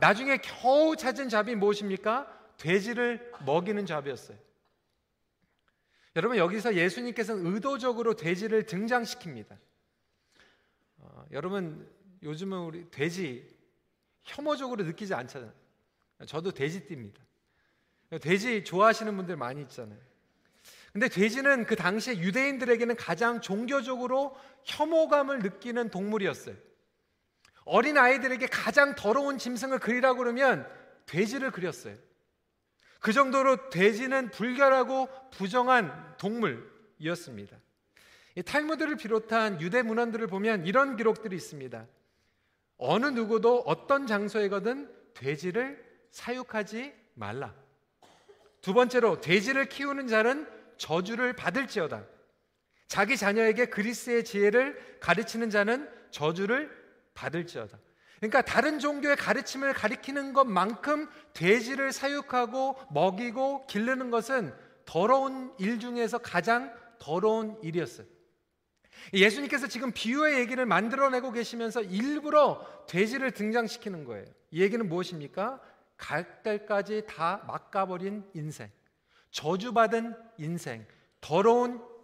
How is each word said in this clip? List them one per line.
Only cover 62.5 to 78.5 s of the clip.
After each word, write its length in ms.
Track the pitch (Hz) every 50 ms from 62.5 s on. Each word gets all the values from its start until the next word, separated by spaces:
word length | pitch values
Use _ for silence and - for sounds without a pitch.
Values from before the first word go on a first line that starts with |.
| 240 262 262 269 262 - - -
먹이고 760 | 147 143 175 190 185 196 240 240 208 262 262 269 277 269 269 -
기르는 420 | - 208 220 240 262 254 262 247
것은 440 | 233 226 226 262 269 254 196 135 - - - - _ _ -
더러운 680 | - - 165 190 226 262 269 269 269 262 262 254 254 - -
일 200 | 185 208 240 220
중에서 380 | 240 247 240 240 233 202 240 226
가장 560 | - - - 175 170 226 233 240 262 277 - - - - _ -
더러운 600 | - 139 156 180 196 220 220 226 220 214 214 -
일이었어요. 460 | - 165 160 175 156 - - - 104 - _ _ _ _ _ _ _ _ _ _ _ _ _ _ _ _ _ - - - -
예수님께서 540 | 196 190 220 208 285 285 - 302 262 269 208
지금 240 | - 226 262 247
비유의 480 | - - - 220 247 285 311 311 285 254
얘기를 260 | 240 214 262 254 254
만들어내고 640 | 226 170 180 208 233 254 269 277 269 254 247 247 262
계시면서 520 | 214 240 226 - 240 233 233 226 214 240 214
일부러 800 | 185 180 202 240 285 294 302 294 302 302 302 285 214 147 - - - - - - -
돼지를 440 | - 175 214 220 254 277 262 262
등장시키는 760 | - - 208 214 226 240 233 214 - - - 214 185 160 147
거예요. 200 | 120 110 98 95 - - _ _ -
이 140 | 156 160 190
얘기는 240 | 202 220 226 226 170
무엇입니까? 760 | 160 180 180 - 175 156 143 139 - 185 202 240 269 254 - - - _ _ _ _ -
갈대까지 1080 | - - 139 156 175 - - - - 220 208 208 208 - 208 202 190 190 214 214 208 214
다 360 | - 156 160 170 190 214 - 117
막아버린 800 | 120 160 - - - 196 190 185 185 170 185 196 208 214 196 - -
인생, 380 | 160 151 156